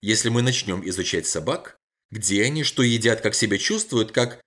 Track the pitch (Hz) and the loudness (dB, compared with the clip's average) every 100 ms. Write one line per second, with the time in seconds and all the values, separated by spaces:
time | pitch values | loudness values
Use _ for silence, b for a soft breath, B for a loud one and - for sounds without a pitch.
0 | 104 110 117 117 123 123 - 87 87 90 | 2 2 2 2 2 0 -2 -4 -4 -4
1 | 87 87 78 - 78 151 - - _ _ | -2 -2 -2 -4 -4 -6 -8 -20 _ _
2 | _ 110 104 101 113 151 143 - 123 117 | _ -6 -2 2 2 0 -2 2 2 4
3 | 113 110 107 - 107 98 - 214 208 123 | 2 2 0 0 0 0 0 -2 -2 0
4 | 110 - 123 - | 0 0 -2 -4